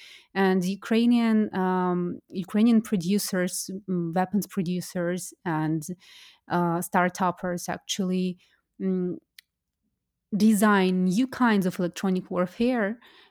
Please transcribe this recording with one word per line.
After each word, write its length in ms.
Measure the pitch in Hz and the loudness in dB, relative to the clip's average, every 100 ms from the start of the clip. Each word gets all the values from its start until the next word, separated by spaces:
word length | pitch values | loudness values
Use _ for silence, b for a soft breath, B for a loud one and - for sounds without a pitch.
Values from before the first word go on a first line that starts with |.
| B B B | B B B
And 300 | 190 190 190 | 0 2 2
Ukrainian, 880 | 180 196 - 226 240 240 226 220 214 | 0 -4 -2 2 4 4 4 2 2
um, 640 | 190 185 185 180 180 175 - - | 0 0 0 0 0 -2 -6 -10
Ukrainian 500 | 185 175 214 233 226 | -10 -2 2 4 4
producers, 880 | 226 208 165 202 - 185 180 - - 190 - | 2 -2 0 0 0 -2 -2 -4 -10 -10 -6
mm, 260 | 180 170 | -4 -2
weapons 320 | 170 185 208 - | -2 0 -2 -2
producers 880 | - 170 180 175 185 175 180 - - | -4 -2 -2 -4 -4 -2 -4 -8 -10
and, 380 | 185 156 156 160 156 180 B B B B - | -4 -2 0 -2 -4 -12 B B B B -6
uh, 320 | 175 175 170 | -2 0 -2
startuppers 880 | 180 196 180 - 185 170 185 175 - | -2 0 0 0 -2 -2 -6 -6 -6
actually, 720 | 165 - - 185 185 185 180 b b _ - | -10 -8 -4 -2 -2 -2 -6 b b _ -8
mm, 360 | 190 185 180 - _ _ - _ _ _ _ _ _ _ - | -4 -2 -2 -6 _ _ -20 _ _ _ _ _ _ _ -6
design 720 | 202 214 208 214 202 185 185 | 2 4 4 4 4 4 2
new 220 | 185 185 262 | 2 2 0
kinds 400 | - 247 208 180 | 2 2 4 2
of 120 | - | 0
electronic 520 | 175 - 196 185 180 | -4 -2 -2 -2 -2
warfare 680 | 180 180 - 240 254 202 240 b b b | -2 -2 0 0 0 -2 -4 b b b